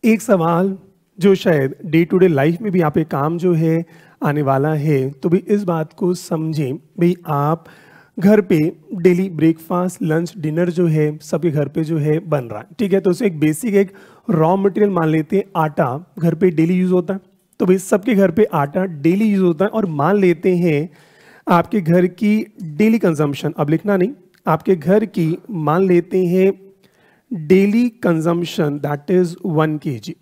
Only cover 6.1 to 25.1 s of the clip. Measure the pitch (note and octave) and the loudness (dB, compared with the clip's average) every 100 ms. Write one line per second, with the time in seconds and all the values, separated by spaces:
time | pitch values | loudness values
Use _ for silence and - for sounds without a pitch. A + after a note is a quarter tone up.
6.1 | F3+ - E3 D#3 D3+ C3+ C#3 _ - E3+ | -4 -6 -6 -4 -4 -4 -6 _ -2 0
7.1 | F3+ - C#3+ C#3+ E3 - - - - _ | 0 -4 -2 0 -2 -6 -20 -20 -20 _
8.1 | - F#3 G#3+ F#3 D#3 D#3 - _ G#3 F3 | -2 4 4 4 0 0 -4 _ 0 2
9.1 | F3 F#3+ D#3 D#3+ D#3+ - F3+ F3+ F3 F3 | 2 -2 0 0 0 -4 -4 -4 -4 -2
10.1 | D#3 E3+ G#3 D3+ D#3 F3 E3 F3 D#3 D3+ | -2 -4 -6 -6 -2 -2 0 0 2 0
11.1 | D3+ - F3 E3+ D3+ C#3+ D#3 D#3+ E3 D3 | -4 -6 -4 -2 -2 -4 -4 -4 -2 0
12.1 | D#3 F#3 D3 A#2+ G#2+ A#2 - G3+ F#3+ F#3+ | -2 -2 -4 -4 -12 -14 -6 -2 0 0
13.1 | F3 A3+ D#3 D3+ D#3 A#3+ G3 G3 - - | 0 -2 0 -2 -2 0 0 0 -4 -20
14.1 | - - E3+ D#3+ F#3+ G3 F#3 G#3 F3+ D#3+ | -18 -4 0 2 2 0 0 0 2 0
15.1 | D#3+ D#3 F#3+ G3 F3 D#3 D3 C#3+ C3 F3+ | 0 0 -2 -2 -2 -2 0 -2 -4 -10
16.1 | - E3 E3 F#3 D#3 E3 F3+ F#3 F3+ F3 | -4 -2 2 0 2 0 2 2 0 -2
17.1 | F#3+ _ _ _ _ F#3 F#3+ - G#3 G3 | -8 _ _ _ _ 0 0 2 -2 2
18.1 | G3+ G3 E3 G#3+ D#3 C#3+ D3+ F#3 D#3 D3 | 2 2 2 0 2 -2 -2 -6 -2 0
19.1 | F#3+ A3 G3 F#3 D#3 G3 A3 G3 D3+ D3 | 2 2 2 2 2 -2 -2 -4 -2 0
20.1 | G#3 F#3+ E3+ F#3 F3+ F3 D3 D#3 _ _ | 2 2 2 0 0 0 0 -4 _ _
21.1 | _ _ - - F3 E3 A3 D#3+ F3 F3+ | _ _ -16 0 2 2 -2 2 2 2
22.1 | F3+ G#3 G#3+ - - E3 D3 G#3+ A3+ F#3+ | 0 0 0 -2 -12 -14 0 2 2 0
23.1 | D3+ D3+ C#3 D#3 - D3 D#3+ G#3 G3+ F#3 | 0 -2 -2 -6 -4 -2 -2 0 0 0
24.1 | C#4+ _ _ - D#3+ - F#3 C#3+ G#3 G#3+ | -4 _ _ -2 -2 0 0 2 2 0